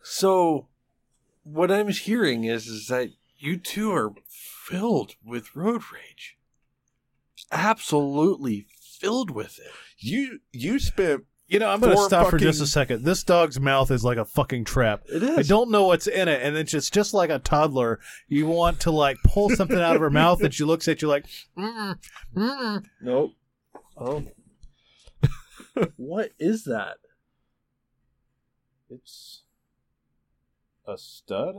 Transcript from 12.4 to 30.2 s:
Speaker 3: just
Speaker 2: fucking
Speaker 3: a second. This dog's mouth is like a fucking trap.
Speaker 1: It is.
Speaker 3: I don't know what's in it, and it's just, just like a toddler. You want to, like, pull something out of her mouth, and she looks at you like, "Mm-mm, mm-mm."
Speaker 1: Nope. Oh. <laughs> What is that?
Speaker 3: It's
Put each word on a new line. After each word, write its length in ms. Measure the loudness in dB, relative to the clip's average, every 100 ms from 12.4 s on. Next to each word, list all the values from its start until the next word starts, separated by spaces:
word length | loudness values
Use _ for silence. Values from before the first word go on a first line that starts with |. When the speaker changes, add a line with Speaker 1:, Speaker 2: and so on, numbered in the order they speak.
Speaker 3:
just 180 | 2 2
Speaker 2:
fucking 40 |
Speaker 3:
a 40 | 0
second. 360 | 0 0 0 0
This 180 | -2
dog's 360 | 4 4 4 2
mouth 320 | 2 4 4
is 120 | 2
like 140 | 0 0
a 80 | -2
fucking 380 | -2 -2 -2 -2
trap. 380 | 2 2 0 -4
Speaker 1:
It 100 | -2
is. 160 | 0 0
Speaker 3:
I 40 |
don't 260 | 4 2 4
know 160 | 4 4
what's 220 | 2 0
in 200 | 0 0
it, 140 | 0
and 140 | 0 -2
it's 140 | -2
just, 200 | -4 0
just 200 | 0 0
like 160 | 0 0
a 80 | 0
toddler. 600 | 0 2 2 2 -2 -2 -8 -20 _
You 200 | -2 0
want 320 | 2 2 2
to, 100 | 0
like, 260 | 2 2 4
pull 260 | 4 4 2
something 260 | 2 0 0
out 160 | 2 2
of 60 |
her 80 | 2
mouth, 320 | 4 4 4
and 80 | 2
she 100 | 0
looks 240 | 0 0 0
at 140 | -2
you 40 | 0
like, 180 | -2 -2 -20 -20 -10
"Mm-mm, 420 | -8 -6 -8 -8 -12 -20 -10 -4
mm-mm." 500 | -4 -4 -6 -6 -10 _
Speaker 1:
Nope. 320 | -4 -2 -2 _ _ _ _ -20 _ -12
Oh. 260 | -8 -8 -10
<laughs> 40 | -18 _ _ -20 _ _ _ -20 _ -2 -2 -16 -20 -12 -4 -4 -4
What 340 | -10 -6 -6 _
is 240 | -2 -2
that? 340 | -4 -6 -6 -12 _ _ _ _ _ _ _ _ _ _ _ _ _ _ _ _ _ _ _
Speaker 3:
It's 540 | -20 _ -20 -20 -20 _ _ _ _ _ _ _ _